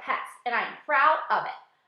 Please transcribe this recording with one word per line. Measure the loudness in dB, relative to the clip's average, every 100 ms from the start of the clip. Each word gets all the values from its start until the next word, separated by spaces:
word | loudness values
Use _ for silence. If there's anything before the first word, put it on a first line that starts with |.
pest, | -6 -6 -6 -10 -4
and | -2
I |
am | -4 -8 -2
proud | 4 4 4 2
of | -2 -2
it. | -8 -14 _